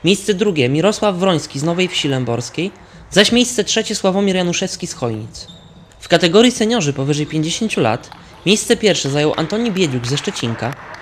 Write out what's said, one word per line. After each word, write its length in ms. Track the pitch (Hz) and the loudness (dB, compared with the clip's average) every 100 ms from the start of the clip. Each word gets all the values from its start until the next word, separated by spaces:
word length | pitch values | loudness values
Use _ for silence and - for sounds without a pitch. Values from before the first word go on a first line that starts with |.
miejsce 300 | 165 202 - | 0 2 0
drugie 340 | 185 202 151 123 | 0 2 2 2
Mirosław 480 | 147 190 208 208 180 | 2 2 2 0 2
Wroński 420 | 190 160 - 139 | 2 0 -2 -4
z 40 | |
Nowej 260 | 160 170 180 | -2 0 -2
Wsi 200 | - 147 | -2 -2
Lęborskiej, 600 | 131 123 117 - - 185 - - - - | 0 -2 -4 -4 -6 -6 -8 -20 -20 -2
zaś 220 | 190 - | 2 4
miejsce 320 | 240 240 - | 4 2 0
trzecie 300 | - 220 214 | -2 -2 -2
Sławomir 420 | 208 190 190 202 185 | -2 0 2 2 2
Januszewski 500 | 175 165 190 - 175 | 0 -2 -4 -6 -10
z 80 | |
Chojnic. 520 | - 120 110 113 - - - - - - - | -6 -6 -4 -10 -14 -18 -20 -20 -20 -20 -16
W 80 | - | 0
kategorii 440 | 170 175 196 247 | 2 4 6 4
seniorzy 400 | - 220 240 143 | 4 0 0 0
powyżej 340 | 139 135 151 151 | 0 0 0 -2
pięćdziesięciu 540 | 156 156 - 220 - | -2 -2 -2 -2 0
lat 300 | 117 117 - - - - 170 | 0 0 -6 -20 -20 -4 0
miejsce 300 | 208 - 233 | 2 2 2
pierwsze 340 | 208 165 139 | 2 2 0
zajął 220 | 147 151 - | 0 0 0
Antoni 360 | 160 214 240 | -2 -2 -2
Biedziuk 340 | 185 165 127 120 | 0 0 0 -2
ze 120 | 143 | -4
Szczecinka, 560 | - - 120 113 117 - - - | -4 -4 -4 -4 -4 -6 -12 -18